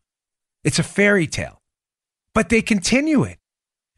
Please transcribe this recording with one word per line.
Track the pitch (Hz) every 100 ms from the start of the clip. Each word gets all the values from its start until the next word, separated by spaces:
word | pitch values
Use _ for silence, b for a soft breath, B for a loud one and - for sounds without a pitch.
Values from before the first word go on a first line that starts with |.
| _ _ _ _ _ _ 160
it's | -
a |
fairy | - - 202 202 156
tale. | - 69 - _ _ _ _ _ _ _
But | 220 220
they | 226
continue | 220 208 - 247 311 285
it. | 101 90 _ _ _ _ _